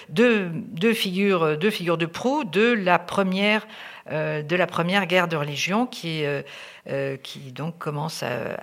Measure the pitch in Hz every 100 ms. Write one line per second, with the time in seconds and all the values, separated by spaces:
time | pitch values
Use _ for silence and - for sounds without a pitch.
0 | - 156 247 220 180 160 - 160 220 220
1 | 196 180 202 185 156 151 208 208 170 165
2 | 165 - 240 294 226 185 233 233 180 170
3 | - - 190 185 202 214 - - - -
4 | - 151 156 156 151 175 214 - 170 202
5 | 175 180 175 160 147 139 165 208 247 -
6 | 170 160 143 139 139 - - - - 139
7 | 139 135 - 139 135 131 156 165 160 147
8 | 156 - 131 127 - -